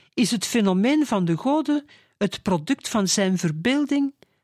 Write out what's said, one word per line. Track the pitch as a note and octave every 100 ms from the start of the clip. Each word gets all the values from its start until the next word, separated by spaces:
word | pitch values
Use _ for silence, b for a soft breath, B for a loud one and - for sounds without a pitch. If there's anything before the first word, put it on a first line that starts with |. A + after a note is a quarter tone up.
| b
is | - G#3
het | A3+ -
fenomeen | A#3+ G3 F#3 A3 D4+ D4
van | G#3 F3
de | E3
goden | C4 D4+ D4 D4 C#4+ b b b
het | G3+ -
product | - F3+ D3+ F3+ -
van | A3+ F#3+
zijn | - F#3+ F#3
verbeelding, | F3 D#3 F3+ C#4 D4 C#4+ C#4 - b b